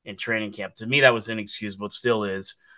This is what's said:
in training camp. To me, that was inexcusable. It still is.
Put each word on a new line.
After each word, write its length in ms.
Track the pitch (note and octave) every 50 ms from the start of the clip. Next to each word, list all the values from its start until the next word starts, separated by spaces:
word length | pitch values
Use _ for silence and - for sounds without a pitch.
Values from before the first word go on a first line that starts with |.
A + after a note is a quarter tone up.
| -
in 100 | G#2 G2
training 360 | - - A#2+ A2+ A2 G#2+ G2+
camp. 240 | - G#2 G2 F2+ -
To 100 | - A2+
me, 160 | A#2 C3+ C#3+
that 100 | C#3 B2+
was 160 | A#2 A2 G#2 A2+
inexcusable. 600 | A2+ A2 G2+ G2+ - - G#2+ G2+ F#2+ G2 G#2 G2+
It 40 |
still 320 | - - - B2 A#2 G#2+ G#2
is. 300 | G2 F#2+ G2 F#2+ - - _ _ _ -